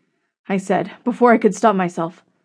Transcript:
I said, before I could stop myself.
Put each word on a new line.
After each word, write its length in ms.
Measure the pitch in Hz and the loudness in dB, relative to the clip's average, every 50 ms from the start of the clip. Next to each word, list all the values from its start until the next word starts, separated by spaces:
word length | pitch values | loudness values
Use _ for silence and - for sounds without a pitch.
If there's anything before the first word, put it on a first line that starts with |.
| _ _ _ _ _ _ _ _ _ - | _ _ _ _ _ _ _ _ _ -6
I 80 | 196 | -6
said, 340 | 190 190 - 196 170 - - - _ _ | -6 -2 -2 -4 -4 -4 -6 -12 _ _
before 300 | 247 - - 240 247 226 | -6 -2 2 4 4 4
I 40 | |
could 160 | 226 233 208 196 | 4 2 0 0
stop 220 | - - 226 196 | 2 0 0 2
myself. 500 | 190 185 175 180 - 165 165 - _ _ _ _ _ | 2 -4 -4 -4 -6 -8 -8 -10 _ _ _ _ _